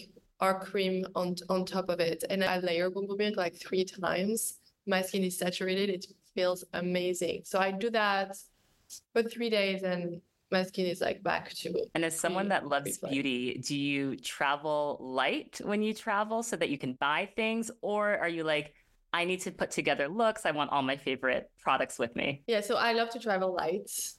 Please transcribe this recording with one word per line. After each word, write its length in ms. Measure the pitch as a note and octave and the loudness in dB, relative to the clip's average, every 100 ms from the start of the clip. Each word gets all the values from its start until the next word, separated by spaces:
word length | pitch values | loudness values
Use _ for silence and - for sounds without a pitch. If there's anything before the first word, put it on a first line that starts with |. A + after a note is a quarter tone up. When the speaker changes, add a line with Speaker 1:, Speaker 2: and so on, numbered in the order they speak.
| - - _ - | -10 -20 _ 0
Speaker 1:
our 200 | F#3+ F#3+ | 2 2
cream 400 | - G3+ F#3 F#3 F#3 | 0 0 2 0 -2
on, 200 | F3+ F3+ F3+ - | -2 -2 -2 0
on 160 | F#3 | 0
top 240 | F#3 F#3 F#3 | 0 0 0
of 100 | F3 | 0
it. 220 | E3 - - | 0 0 0
And 140 | F#3+ | 2
I 140 | F#3 F3+ | 2 2
layer 320 | F3+ E3+ F#3 | 2 2 2
Bumbu 260 | F#3 G3 G3+ | 0 -4 0
milk, 180 | G#3 G3+ | 0 2
like, 200 | E3+ - | -2 -4
three 280 | - F#3 | -2 0
times. 760 | F#3 - E3 E3+ G3 A3+ - - _ _ G3+ | 0 -2 0 2 2 0 -2 -6 _ _ 0
My 160 | F#3+ | 0
skin 220 | F#3 G3 | 0 0
is 120 | F#3 F3+ | 0 0
saturated. 520 | F3+ F3+ F#3 F#3+ G3+ | -2 -2 0 0 0
It 160 | F#3 - - _ | -2 -6 -18 _
feels 300 | - F3+ F3+ - | 0 2 0 -4
amazing. 680 | F3 F3+ F3+ F3+ F3 E3+ - | -4 0 2 0 0 0 -2
So 140 | - F#3+ | -2 0
I 120 | G3 | 0
do 180 | G3 A#3 | 0 0
that 460 | A3+ G#3 G3 F#3+ G3 - _ _ _ - - - | 2 2 2 0 -6 -16 _ _ _ -20 -20 -2
for 80 | A#3 | 0
three 260 | A3+ A3+ A#3 | 0 -2 0
days 320 | G#3+ G3 F#3 | 2 2 0
and 360 | F#3 F3 F3 E3+ - _ _ | 0 0 -2 -8 -14 _ _
my 120 | F#3 | 0
skin 220 | F#3 G3 F3+ | 0 0 0
is, 140 | E3+ | 0
like, 220 | - - | 0 0
back 280 | E3+ E3 - | 0 -2 -2
to 320 | - - F3+ - | -8 -4 -4 -2
Speaker 2:
And 100 | D#3+ | 0
as 140 | E3 D#3 | 0 0
someone 260 | E3+ F#3 | 0 0
Speaker 1:
pre-, 60 | G3+ | 2
Speaker 2:
that 160 | F3+ C#3+ | 2 2
loves 300 | C#3+ C#3 - | 0 -2 -6
Speaker 1:
pre-flight. 140 | C3+ | -2
Speaker 2:
beauty, 460 | C#3 C3+ B2 B2 - | 0 2 0 -2 -4
do 180 | B2 C#3+ | -2 -2
you 400 | C#3+ C#3 C#3 A2+ | 0 0 -2 -4
travel 840 | - - C#3+ C#3+ D3+ D3 D3 - | -6 0 0 2 0 0 0 -4
light 600 | C3 C3 C3+ D4+ - - | -4 0 2 0 -4 -8
when 180 | - G#3 | -2 0
you 100 | G#3+ | 0
travel 500 | A3 - G3+ G#3+ A3+ | -2 -2 0 0 -2
so 120 | A#3 F3 | -2 -2
that 120 | E3 | 0
you 100 | C#3+ | 0
can 140 | C3+ | -4
buy 340 | B2+ C#3+ D#3 G3 - | 0 2 2 0 -2
things? 340 | A3 A3+ A3+ - | 0 0 -4 -6
Or 340 | F3 G#3 G#3 G3+ | -2 0 2 2
are 120 | E3+ | 0
you 160 | E3 | 0
like, 300 | D#3 D3+ D3+ - _ _ _ | 0 0 -2 -12 _ _ _
"I 120 | F3 | 0
need 160 | F3 F#3 | 0 -2
to 100 | F3+ | -4
put 220 | F3+ - | -4 -4
together 340 | - D3+ C#3+ C#3+ | 0 0 2 0
looks. 380 | G#3+ A3 A3 F3 | 2 2 2 0
I 60 | |
want 180 | D3 C#3 | 0 2
all 120 | C#3+ | 2
my 140 | C3 C#3+ | 2 0
favorite 540 | C3+ C3 C3 B2+ - _ | -2 0 2 2 -2 _
products 400 | - C3 C3+ - | 2 2 2 0
with 160 | A#2+ | -2
me"? 300 | - - C#3+ - | 0 -2 -2 0
Speaker 1:
Yeah, 140 | G#3+ | 0
so 160 | G3+ A3+ | 2 2
I 160 | A#3 | 2
love 180 | A3+ A3+ | 2 0
to 80 | B3+ | -2
travel 340 | A3+ F#3+ F#3+ F3 | -2 0 2 0
light. 320 | D#3+ G3 G3+ - - | 0 -2 -4 -8 -8